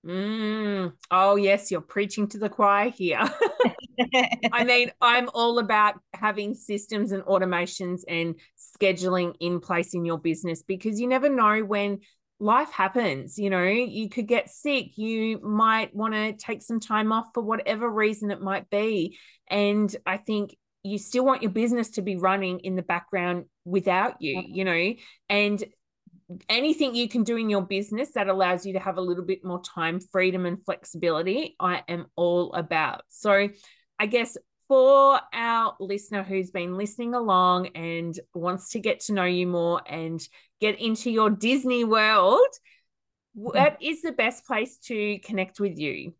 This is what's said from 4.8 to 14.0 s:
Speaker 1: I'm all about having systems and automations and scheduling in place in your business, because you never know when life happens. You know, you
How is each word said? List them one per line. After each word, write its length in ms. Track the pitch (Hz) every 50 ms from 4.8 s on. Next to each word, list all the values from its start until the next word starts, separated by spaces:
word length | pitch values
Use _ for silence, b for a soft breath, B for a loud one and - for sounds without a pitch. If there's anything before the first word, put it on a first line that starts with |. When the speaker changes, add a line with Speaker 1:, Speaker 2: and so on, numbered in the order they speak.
| 247 240 - _
Speaker 1:
I'm 280 | 254 240 240 247 247 240 -
all 240 | 240 233 233 233
about 380 | 240 226 196 220 214 214 208 202 - _ _ -
having 400 | - 214 214 202 208 208 208 -
systems 580 | - - - 208 202 208 - 214 208 208 196
and 120 | 196 196 190
automations 800 | - 196 185 185 185 180 175 175 180 - - 190 180 180 175 -
and 280 | - 170 165 165 165 165 b b b b - - - -
scheduling 560 | - 202 190 185 170 180 185 185 180 175 175 - _
in 200 | 170 175 180 170
place 360 | 170 - 185 170 175 175 -
in 100 | 175 170
your 140 | 170 165 156
business, 420 | - 170 160 156 - 175 165 160
because 380 | - - 190 185 - 220 214 208
you 80 | 240
never 200 | 247 254 262 262
know 360 | 294 277 247 220 208 214 220 220
when 380 | 196 214 202 202 202 202 196 b b b b _ _ _ _
life 300 | 208 208 226 254 302 302
happens. 720 | - - 190 196 - 247 233 185 139 135 - - - -
You 100 | 202 196
know, 140 | 190 180 180
you 440 | 190 214 240 254 226 - 220